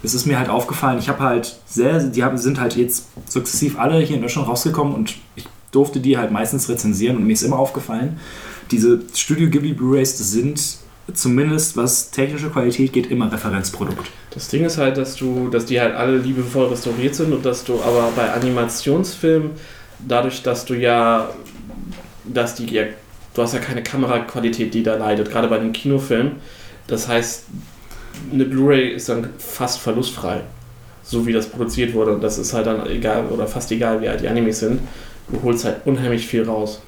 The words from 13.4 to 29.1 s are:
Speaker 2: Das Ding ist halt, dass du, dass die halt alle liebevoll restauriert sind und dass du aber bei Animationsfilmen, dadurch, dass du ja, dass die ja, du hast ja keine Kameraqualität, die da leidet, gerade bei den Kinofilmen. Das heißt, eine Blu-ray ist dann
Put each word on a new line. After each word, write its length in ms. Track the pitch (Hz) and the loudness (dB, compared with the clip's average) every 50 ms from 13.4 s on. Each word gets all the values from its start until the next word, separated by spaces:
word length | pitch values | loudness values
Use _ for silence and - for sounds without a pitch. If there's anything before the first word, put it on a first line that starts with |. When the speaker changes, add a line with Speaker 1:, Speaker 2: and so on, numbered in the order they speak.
| - 107 95 98 90 - - - 98 - - - - - - - - - - | -4 -2 -2 -2 -2 -4 -4 -4 -4 -4 -4 -6 -8 -14 -14 -18 -18 -14 -12
Speaker 2:
Das 140 | - - | -12 -8
Ding 160 | - - 143 165 | -2 0 0 2
ist 140 | 165 160 | 2 2
halt, 180 | 160 143 131 131 | 2 2 2 2
dass 200 | 139 131 131 - | 0 -2 -4 -4
du, 340 | - 131 127 123 127 127 123 | -4 -2 -2 0 0 0 0
dass 160 | 120 117 113 | 0 0 0
die 160 | 113 123 120 | 2 0 2
halt 140 | 120 113 113 | 2 2 2
alle 220 | - 120 127 131 | 2 2 2 2
liebevoll 500 | 127 127 131 135 127 123 120 - 135 131 | 2 2 0 0 0 -2 0 2 2 2
restauriert 480 | 123 123 113 - 123 113 120 127 135 135 | 2 2 -2 -2 -4 -2 0 0 0 0
sind 180 | - 160 156 147 | 0 0 0 0
und 120 | 123 - | 2 0
dass 200 | 131 120 - - | 0 -2 -2 -2
du 80 | - - 113 | -2 -2 0
aber 280 | - 120 120 120 117 117 - | 2 4 4 4 4 2 2
bei 160 | 123 117 104 | 0 0 0
Animationsfilmen, 1160 | - 120 120 127 127 120 117 117 - - - 143 139 170 190 180 - - - 160 160 160 151 151 156 - - - - - - - - - - | 0 0 0 2 2 2 0 0 -2 -4 0 0 2 2 0 -2 -4 0 2 4 4 4 2 0 -6 -10 -14 -16 -18 -20 -20 -20 -18 -14 -4
dadurch, 360 | 131 120 120 127 131 127 - - | 0 2 2 2 0 -2 -2 -2
dass 200 | 131 120 - - | -2 -2 -2 -2
du 100 | - 127 | -4 -2
ja, 520 | 120 123 120 117 117 117 117 117 113 110 - - - - - - - - - - - - - - - - - - - - | 2 4 4 4 6 6 4 4 2 0 -2 -8 -12 -16 -16 -16 -16 -14 -14 -12 -12 -10 -10 -12 -12 -14 -16 -18 -16 -12
dass 320 | - 120 123 117 117 - | -4 -2 -2 -2 -2 -4
die 100 | - 117 | -6 -6
ja, 160 | - 113 107 107 107 - - - - - - - - - | -2 0 0 0 -2 -4 -14 -18 -20 -20 -20 -20 -6 -2
du 80 | 120 | 0
hast 120 | 117 113 123 | 0 0 0
ja 60 | 123 | -4
keine 240 | - - 127 120 117 | -4 -4 -6 -4 -6
Kameraqualität, 920 | - - 135 131 120 123 113 117 - - 123 117 113 113 - 110 - - | -4 -2 0 0 2 2 0 -2 -4 -6 -2 0 0 0 0 -2 0 0
die 100 | 117 113 | 0 2
da 120 | 117 110 | 2 2
leidet, 360 | 110 113 107 104 104 104 - | 2 2 0 2 0 0 0
gerade 160 | - 117 117 | 0 0 2
bei 100 | 113 113 | 2 2
den 160 | 110 113 113 110 | 0 0 -2 -4
Kinofilmen. 600 | - - 139 139 135 135 - 123 113 127 147 147 - - - - - - - - - - | -2 0 2 2 2 2 2 2 2 2 0 -2 -6 -14 -18 -18 -18 -18 -18 -18 -18 -6
Das 200 | - - 110 - | -4 -4 -2 -2
heißt, 380 | 120 117 117 117 - - - - - - 98 - - - - - - - - - - - - 156 - | 0 0 0 0 0 -8 -10 -12 -14 -14 -14 -14 -14 -20 -20 -18 -16 -16 -14 -14 -14 -14 -14 -10 -2
eine 140 | - 135 131 | 0 2 2
Blu-ray 440 | 135 135 131 135 143 143 135 127 120 | 2 2 2 4 6 6 4 4 0
ist 200 | - 120 - | -2 -6 -4
dann 200 | - | -2